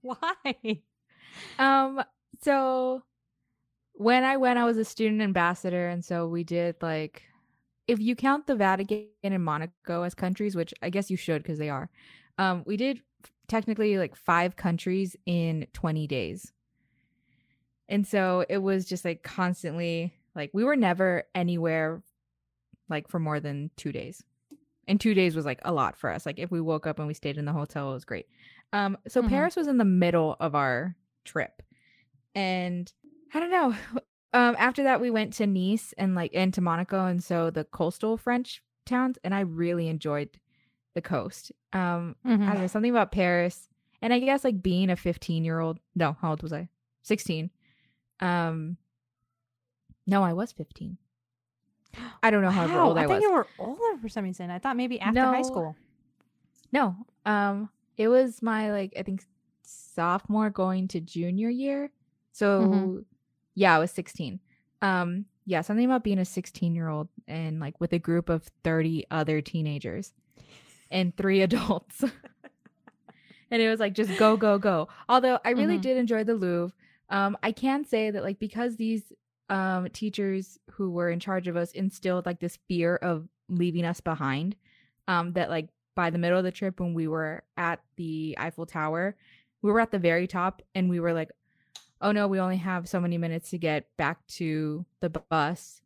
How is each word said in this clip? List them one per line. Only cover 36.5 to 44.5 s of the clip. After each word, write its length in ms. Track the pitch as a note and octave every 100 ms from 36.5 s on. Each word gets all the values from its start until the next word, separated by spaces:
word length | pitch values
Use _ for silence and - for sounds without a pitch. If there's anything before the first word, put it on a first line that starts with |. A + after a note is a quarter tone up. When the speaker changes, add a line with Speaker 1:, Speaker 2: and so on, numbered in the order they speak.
Speaker 2:
to 60 | F#3
Monaco, 460 | F3 E3 F3+ G3 F#3
and 160 | F3
so 280 | - E3+ E3
the 140 | D#3+
coastal 520 | D3+ - E3+ - A3 A3+
French 460 | - B3 B3+ - _ _
towns, 340 | - B3 C4 B3+
and 100 | F3+
I 60 | G3
really 480 | F#3+ D#3+ E3+ F3 E3
enjoyed 500 | D#3+ D3+ D3 D3 _ _ _ _ _ _
the 80 | -
coast. 480 | - E3+ A2 - - - _
Um, 440 | F#3+ F3+ F3 E3+ - B3+
Speaker 1:
Mm-hmm. 160 | A3+
Speaker 2:
I 100 | G3+
don't 80 | G3+
know, 40 | F#3
something 220 | G#3+ A3+
about 220 | A#3+ G3
Paris, 560 | F#3+ F3+ F3 F3 - - _ _ _
and 100 | A3+
I 60 | B3
guess, 240 | C4 C#4
like, 180 | C4+